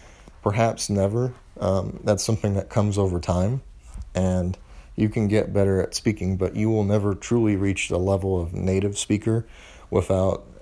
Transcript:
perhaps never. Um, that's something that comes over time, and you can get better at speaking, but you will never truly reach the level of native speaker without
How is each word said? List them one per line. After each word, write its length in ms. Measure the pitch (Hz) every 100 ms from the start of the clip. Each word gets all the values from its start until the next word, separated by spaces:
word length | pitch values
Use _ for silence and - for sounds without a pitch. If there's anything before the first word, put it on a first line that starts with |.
| - - - -
perhaps 480 | 110 101 113 - -
never. 440 | 101 98 113 127 123 - -
Um, 400 | 95 95 - - -
that's 180 | 104
something 300 | - 110 104
that 160 | 98 -
comes 280 | - 104 101
over 220 | 98 87
time, 420 | - 87 95 131 - - - - - -
and 420 | 92 92 87 92 - - - -
you 140 | 110
can 180 | 110 104
get 240 | 107 -
better 300 | 98 98 95
at 120 | -
speaking, 440 | - - 107 92 92
but 180 | 92 -
you 140 | 107
will 160 | 110 101
never 280 | 104 101
truly 440 | 95 - 120 113 98
reach 320 | 98 95 -
the 100 | 87
level 420 | 92 98 95 92
of 120 | 85
native 440 | 95 92 95 101 -
speaker 480 | - 104 - 113 117 - - - -
without 540 | - - 95 95 - - -